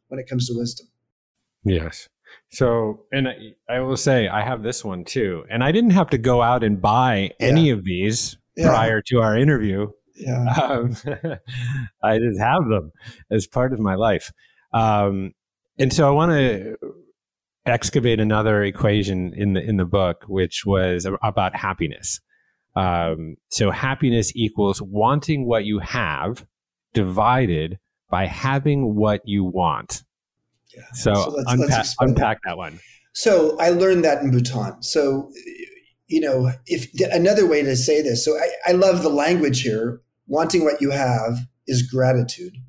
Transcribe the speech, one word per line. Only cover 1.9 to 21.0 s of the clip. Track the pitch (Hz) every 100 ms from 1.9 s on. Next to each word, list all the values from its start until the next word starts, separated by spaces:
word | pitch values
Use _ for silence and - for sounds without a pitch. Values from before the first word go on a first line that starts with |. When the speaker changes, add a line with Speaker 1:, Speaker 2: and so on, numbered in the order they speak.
| - - _ _ - _
Speaker 2:
So, | - 127 117 110 107 _
and | 135 131
I, | - 110 - -
I | 123
will | 131 131
say | - 131 101
I | 98 107
have | 123
this | 110 123 107
one | 90 87
too, | 135 104 87 -
and | 113
I | 131
didn't | 185 240
have | 185 175
to | 131
go | 117 123
out | 117 123
and | 113 104
buy | 104 113 127 104 98 -
Speaker 1:
Yeah. | 117
Speaker 2:
any | 151 156
of | 110
these | 92 90 101 113 - - _ -
Speaker 1:
Yeah. | 165
Speaker 2:
prior | 123 113 110 -
to | 123
our | 113 107
interview. | 143 139 107 98 104 - _ -
Speaker 1:
Yeah. | 160 123 120 127
Speaker 2:
Um, | 135 131 120 113 143
<laughs> | - 165 143 - 127 120 135 113 -
I | 110 110
just | 117 98
have | 110 160 131
them | 107 78 - - - -
as | 110 -
part | - 127
of | 120
my | 107 95
life. | 113 92 - - _ _ _
Um, | 113 110 104 101 98 95 - _ _ _ -
and | 131
so | 123 143
I |
wanna | 143 170 151 131 104 104 - - - _ _ _ _ _ _ -
excavate | 120 - 143 120 110
another | 107 107 107 104
equation | 101 98 110 104 95 92 92 -
in | 101
the, | 95
in | 110 104
the | 90
book, | 98 92 85 -
which | 95 90 - 101
was | 98 92 90